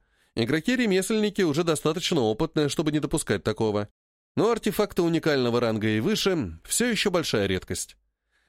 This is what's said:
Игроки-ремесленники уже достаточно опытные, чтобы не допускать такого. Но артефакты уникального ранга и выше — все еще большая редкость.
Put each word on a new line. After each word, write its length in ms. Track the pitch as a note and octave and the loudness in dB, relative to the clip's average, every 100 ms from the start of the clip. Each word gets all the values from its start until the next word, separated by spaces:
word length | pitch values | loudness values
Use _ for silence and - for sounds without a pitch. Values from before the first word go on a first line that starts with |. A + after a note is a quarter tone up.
| _ _ _ | _ _ _
Игроки-ремесленники 1080 | - A2+ D#3 D#3 B3+ A#3 F#3 F#3 A3 G#3 - | -4 0 0 0 0 2 2 2 0 0 0
уже 200 | F3+ C#3+ | 0 2
достаточно 560 | E3+ D3+ D3+ E3 - E3+ | 0 0 0 -2 0 2
опытные, 460 | A2 A2 D#3+ - C#3+ | 2 0 -2 0 0
чтобы 240 | - D#3 | 0 0
не 80 | D3+ | -2
допускать 440 | D3 D#3+ - G2+ | -2 -4 -2 -2
такого. 460 | - G#2+ A2 G2+ G2+ _ _ _ _ - | -2 -2 0 0 -4 _ _ _ _ 0
Но 140 | G3+ | 2
артефакты 540 | A#3 A3 - G3+ - | 2 -2 0 -2 0
уникального 560 | E3+ E3 D#3 C#3 A#2+ A#2+ | 0 2 2 2 2 2
ранга 280 | A#2 A2 A2 | 0 0 0
и 120 | G#2+ | 0
выше — 600 | D3 G#3+ G3 F3 G2 D#2+ | 0 0 0 0 -4 -8
все 240 | - - B3 | -6 -2 0
еще 240 | G#3+ G#3 | 0 0
большая 340 | F3 D3 A#2 G2 | 0 0 0 0
редкость. 500 | F#2 - F#2 - - _ _ _ _ | -2 -4 -10 -10 -16 _ _ _ _